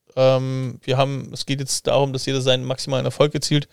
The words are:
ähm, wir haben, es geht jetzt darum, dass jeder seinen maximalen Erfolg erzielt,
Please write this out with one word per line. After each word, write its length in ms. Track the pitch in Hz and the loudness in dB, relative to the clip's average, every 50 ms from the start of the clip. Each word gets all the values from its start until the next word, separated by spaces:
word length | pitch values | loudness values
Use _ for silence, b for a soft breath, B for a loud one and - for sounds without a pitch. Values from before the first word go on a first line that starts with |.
| _ _ - | _ _ 0
ähm, 640 | 131 131 131 131 131 131 131 131 131 131 123 120 - - | 2 4 4 4 4 0 -2 -4 -4 -4 -6 -8 -8 -4
wir 140 | 135 127 | -2 0
haben, 340 | 131 135 139 139 131 127 - - | 2 0 0 -2 -6 -8 -10 -10
es 120 | - - | -8 -6
geht 140 | - 139 139 | -4 -4 -4
jetzt 260 | 135 - - - - - | -4 -4 -4 -2 0 2
darum, 240 | 120 131 139 139 131 | 2 4 2 2 -2
dass 140 | 131 - | -4 -4
jeder 140 | 139 135 135 | -2 -2 0
seinen 240 | 127 135 127 131 127 | 2 2 2 2 2
maximalen 400 | 127 131 - - 147 135 127 131 | -4 -6 -6 -4 -4 -2 -2 -2
Erfolg 300 | 127 - - 143 147 - | 0 2 2 2 2 2
erzielt, 340 | 147 - - 147 147 - - | -2 -2 0 0 0 0 -2